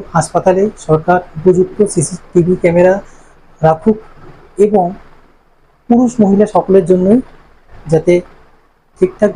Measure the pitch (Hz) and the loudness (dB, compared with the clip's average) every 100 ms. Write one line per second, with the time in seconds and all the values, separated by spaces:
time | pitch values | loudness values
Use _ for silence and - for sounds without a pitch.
0 | - 165 - 170 185 185 208 - - 156 | -2 -4 -4 -2 -2 0 -2 -4 -2 -2
1 | 175 180 - 156 180 175 185 - 208 175 | 0 -2 -4 -2 0 2 0 -2 -2 -2
2 | 147 180 - 175 170 185 175 170 185 196 | -6 -8 -4 -2 0 0 0 2 2 0
3 | - - - _ _ - 160 160 220 214 | -6 -20 -20 _ _ -4 -2 0 -2 -4
4 | - - - - - - 208 202 175 202 | -8 -20 -20 -20 -10 -2 0 0 -2 -6
5 | - - _ _ _ _ _ _ - 240 | -20 -20 _ _ _ _ _ _ -2 0
6 | 247 - 196 196 208 180 185 190 170 185 | 0 0 0 2 0 -2 0 0 2 0
7 | 185 247 - - _ _ _ - 151 160 | 2 0 -2 -16 _ _ _ -18 -4 -2
8 | 175 175 - - _ _ _ _ _ - | 0 0 -2 -16 _ _ _ _ _ -4
9 | 185 - 208 | -4 -2 -2